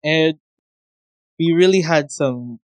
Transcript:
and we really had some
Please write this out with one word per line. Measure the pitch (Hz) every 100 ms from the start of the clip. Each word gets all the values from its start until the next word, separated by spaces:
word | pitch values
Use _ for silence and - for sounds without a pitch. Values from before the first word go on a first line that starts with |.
and | 151 160 160 156 _ _ _ _ _ _ _ _ _ _
we | 165
really | 170 185 190
had | 165 160 143
some | - 139 123 123 117